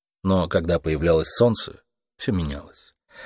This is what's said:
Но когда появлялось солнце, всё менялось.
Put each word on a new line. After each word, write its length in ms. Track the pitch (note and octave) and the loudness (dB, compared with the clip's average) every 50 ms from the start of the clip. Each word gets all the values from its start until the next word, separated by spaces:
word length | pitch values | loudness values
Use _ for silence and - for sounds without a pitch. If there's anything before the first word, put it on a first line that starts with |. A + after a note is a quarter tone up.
| _ _ _ _ | _ _ _ _
Но 260 | - F#2+ F#2+ F#2 E2+ E2 | 0 0 2 2 2 0
когда 300 | - F2+ E2 E2 E2+ D#2+ | -2 -2 0 0 -2 0
появлялось 500 | - D#2+ D#2 D2 E2 E2+ E2 D#2+ D#2+ - | 0 -2 -2 0 2 2 2 2 2 0
солнце, 520 | - - A#2 A#2+ G#2+ - - - - - _ _ _ _ _ _ _ | 2 2 4 4 2 0 -4 -8 -12 -18 _ _ _ _ _ _ _
всё 160 | - - C3+ | -8 -4 -2
менялось. 640 | G#2 F#2 D#2+ D2 C#2 C#2+ - - - - - - _ _ _ _ - - - | -2 -2 -2 -4 -6 -8 -12 -16 -20 -20 -20 -20 _ _ _ _ -20 -18 -16